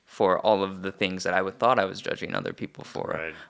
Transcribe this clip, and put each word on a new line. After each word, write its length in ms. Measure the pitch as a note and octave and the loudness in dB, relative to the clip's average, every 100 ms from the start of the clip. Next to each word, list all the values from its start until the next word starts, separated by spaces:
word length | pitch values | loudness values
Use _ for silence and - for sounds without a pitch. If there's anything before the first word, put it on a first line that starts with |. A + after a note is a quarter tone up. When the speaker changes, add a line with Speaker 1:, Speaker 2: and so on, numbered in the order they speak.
| _ | _
Speaker 1:
for 340 | - G2+ F#2 | 0 4 4
all 240 | - G#2 | 4 4
of 200 | G2 F#2+ | 2 -4
the 80 | F#2+ | -8
things 320 | - F#2+ F#2 | -2 -2 0
that 100 | F#2 | 0
I 80 | F2+ | 0
would 160 | F#2+ - | 0 2
thought 180 | A#2 B2+ | 4 4
I 60 | G2 | 2
was 140 | - | -2
judging 320 | - - - - | -6 -6 -4 -4
other 180 | - | -4
people 300 | - - - | -6 -10 -10
for. 320 | - - - D#2+ | -12 -8 -6 -4
Speaker 2:
Right. 160 | D#2+ D#2 - | -6 -10 -8